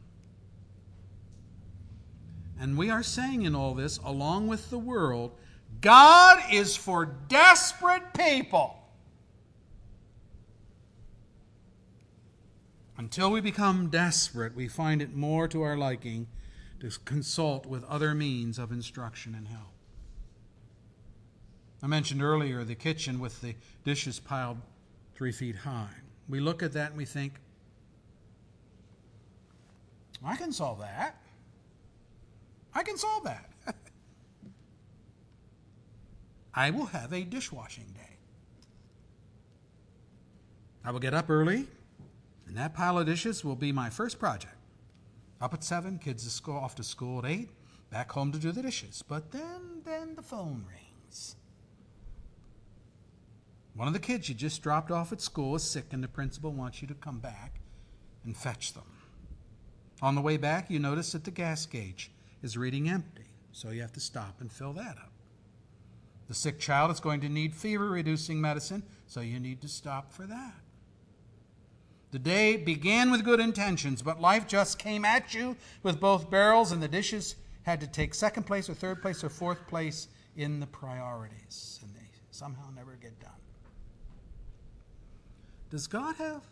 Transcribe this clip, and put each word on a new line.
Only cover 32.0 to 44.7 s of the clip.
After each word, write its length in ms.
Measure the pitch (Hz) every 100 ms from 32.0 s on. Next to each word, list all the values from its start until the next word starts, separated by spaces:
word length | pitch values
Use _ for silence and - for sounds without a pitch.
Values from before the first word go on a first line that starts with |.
| - - - - - - -
I 80 | 277
can 160 | 370 381
solve 260 | 427 427
that. 280 | 208 113 - -
<laughs> 120 | - - - - - - - - - - - - - - - - - - - - - - - - - - - - -
I 160 | 127 139
will 160 | 226 240
have 260 | 143 120
a 100 | 180
dishwashing 720 | 180 247 - 131 110 - 104
day. 260 | 95 - - - - - - - - - - - - - - - - - - - - - - - - - - - -
I 80 | 123
will 100 | 123
get 140 | 131
up 160 | 156 160
early, 380 | 156 160 240 277 - - - - - - - -
and 100 | 107
that 180 | 151
pile 240 | 156 180 175
of 80 | 160
dishes 380 | 165 226 208
will 120 | 147 127
be 140 | 143
my 180 | 139 117
first 300 | - 233 -
project. 380 | 202 101 90 - -